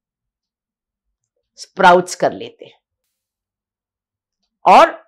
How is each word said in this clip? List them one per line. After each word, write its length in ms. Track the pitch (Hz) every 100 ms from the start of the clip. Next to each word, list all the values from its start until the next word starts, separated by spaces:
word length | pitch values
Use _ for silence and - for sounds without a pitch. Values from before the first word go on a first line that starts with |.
| _ _ _ _ _ _ _ _ _ _ _ _ _ _ _ -
स्प्राउट्स 580 | - 165 185 180 180
कर 180 | - 143
लेते 320 | 95 120 -
हैं 160 | - _ _ _ _ _ _ _ _ _ _ _ _ _ _ _ _ _ _ _
और 320 | - 220 330 -